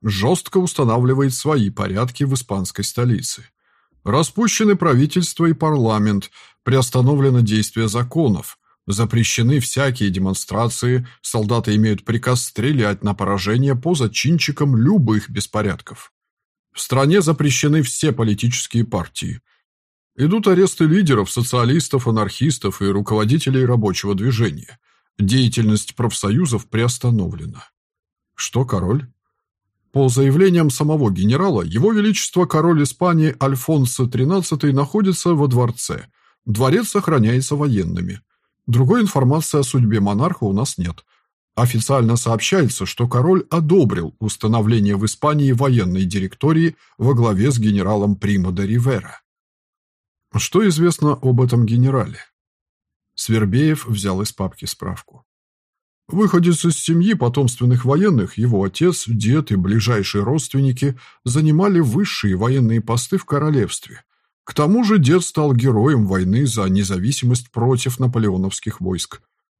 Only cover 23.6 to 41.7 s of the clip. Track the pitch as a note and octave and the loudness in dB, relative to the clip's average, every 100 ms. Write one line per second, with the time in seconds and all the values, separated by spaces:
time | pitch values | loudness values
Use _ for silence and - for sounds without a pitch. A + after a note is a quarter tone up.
23.6 | B2+ B2 G#2 F2+ G2 G2 A#2+ A2+ G#2+ C#2+ | 2 2 0 -2 -4 -2 0 0 -2 -4
24.6 | - - _ _ _ - G2 C3 A#2+ - | -14 -20 _ _ _ -4 0 2 2 2
25.6 | G#2+ G#2+ - - A#2 - G2+ A#2+ E3 A2+ | 0 0 -2 -4 -4 -2 -2 0 0 -2
26.6 | - A2 A#2+ - B2 A2+ F2 D#2+ - - | -4 -2 -2 0 0 0 -2 -6 -12 -16
27.6 | - _ _ _ _ _ _ - - A#2+ | -20 _ _ _ _ _ _ -14 -6 -4
28.6 | C3 G2 F2 C3+ C3+ _ _ _ _ _ | -2 -2 0 -2 -4 _ _ _ _ _
29.6 | _ _ _ C#3 C3 B2 C3+ C#3+ F#3+ F3 | _ _ _ 0 2 4 2 4 4 4
30.6 | D3+ - D3+ D3+ A#2 F2+ G2+ C3+ G3 A#2 | 2 0 0 0 0 0 0 2 0 0
31.6 | E2+ G2+ G3 A3 G#3 G3 - F3+ F3+ D#3 | -2 0 2 2 0 0 -2 -2 0 2
32.6 | E3 D#3+ D3 - F3+ E3 D#3 - C#3 C3 | 2 2 0 0 0 2 0 0 -2 -2
33.6 | - D3+ B2+ - B2 B2 C3 F#3+ E3+ D3+ | -2 0 0 -2 -4 -2 0 0 -2 -2
34.6 | D3 C#3 C#3 G#3+ F#3+ F3 F3+ D#3+ C#3+ B2 | 0 0 0 0 0 0 0 0 2 2
35.6 | A#2+ - - E2+ - _ _ _ - G2+ | 0 -2 -8 -10 -12 _ _ _ -6 -2
36.6 | C3 F#3 A3 G3+ F#3 D3 A2 B2+ C3 D3 | 2 2 0 -2 0 2 2 0 -2 -2
37.6 | D3 G#2 E2+ E2+ F2+ G2 _ _ _ _ | -2 -2 -2 -4 -6 -10 _ _ _ _
38.6 | - A#2 C3 A#3+ G#3 D3 B2+ D#3 - D3+ | -2 2 4 2 2 0 2 0 0 -2
39.6 | C3 C3+ A2+ G#2+ G2 G2+ E3 F3+ G#2 G2 | 0 0 2 2 0 0 -2 -2 -2 -2
40.6 | C#3 - E2+ E2 _ _ _ _ _ - | -4 -4 -8 -8 _ _ _ _ _ -2
41.6 | B2 | 0